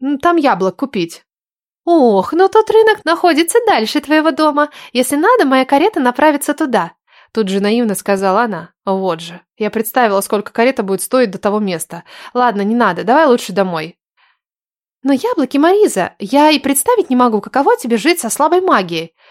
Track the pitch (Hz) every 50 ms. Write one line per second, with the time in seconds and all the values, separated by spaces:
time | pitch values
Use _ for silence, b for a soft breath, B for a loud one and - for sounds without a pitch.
0 | 254 285 294 269 - 349 349 330 285 254 202 175 190 185 185 - 277 - - 190
1 | 170 165 - - _ _ _ _ _ _ _ _ _ _ _ _ - 339 349 320
2 | 254 233 202 190 185 - 311 339 381 381 - 440 427 - 427 440 440 440 403 -
3 | - 311 339 330 - 349 302 294 339 - - 466 480 427 339 233 220 - - 294
4 | 294 277 302 311 302 320 269 311 311 302 294 294 294 294 B B B B B 240
5 | 254 - 285 294 339 440 508 453 330 262 262 262 262 262 277 277 339 440 - 339
6 | 254 247 240 - 302 311 285 277 - - 294 - 320 269 226 190 165 170 - _
7 | _ b b b b b b 226 214 185 196 202 202 208 226 240 240 214 185 -
8 | - 208 196 190 196 190 185 220 240 226 190 160 170 - _ _ - 196 190 190
9 | 190 185 165 165 165 170 175 - _ _ _ - 214 208 - 220 220 - - 262
10 | 240 208 196 196 - - 220 202 196 - - 233 233 262 262 - 202 190 196 185
11 | - - 254 262 247 196 185 185 - 202 202 214 214 190 175 156 - - - 170
12 | - B B B B B B 247 247 240 196 202 196 208 226 240 226 190 170 175
13 | 175 208 254 311 320 277 240 240 - - 180 202 190 185 170 156 156 170 - _
14 | _ _ _ _ _ _ _ _ _ _ _ _ _ _ _ _ _ _ _ _
15 | - 269 277 247 - 480 494 339 262 - - 277 311 339 392 415 415 269 - 190
16 | 170 - _ - 202 185 254 285 302 311 311 269 - 277 277 - - 466 494 427
17 | - - 254 247 247 240 220 202 - - - 262 277 403 480 466 - 226 233 208
18 | 196 320 339 - - 214 - - 294 320 349 370 381 359 277 214 185 170 170 160
19 | 165 165 _ b b b